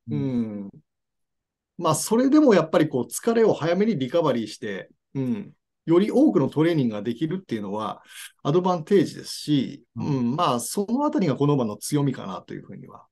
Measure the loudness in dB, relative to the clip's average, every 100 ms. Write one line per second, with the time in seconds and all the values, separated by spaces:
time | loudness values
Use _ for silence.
0 | -8 -6 -4 -4 -4 -8 -14 -16 _ _
1 | _ _ _ _ _ _ _ -4 -2 -2
2 | 0 2 4 6 6 6 4 2 2 -2
3 | -4 -4 0 2 2 2 0 0 0 0
4 | -2 0 0 0 -4 -8 -10 -10 -12 _
5 | _ -6 -4 -4 -8 -18 _ _ 2 4
6 | 4 4 6 4 2 2 2 2 0 -2
7 | -4 -4 -4 -4 -6 -8 -6 -6 -6 -10
8 | -16 -20 -20 _ 0 0 2 -2 2 2
9 | 2 -4 -14 -10 -2 -2 -2 -8 _ -8
10 | -4 -2 -2 0 0 0 -4 -6 -4 -2
11 | -2 0 0 2 2 2 -2 -6 -4 -2
12 | -2 -4 -10 -12 -12 -16 -16 -20 -20 -20
13 | _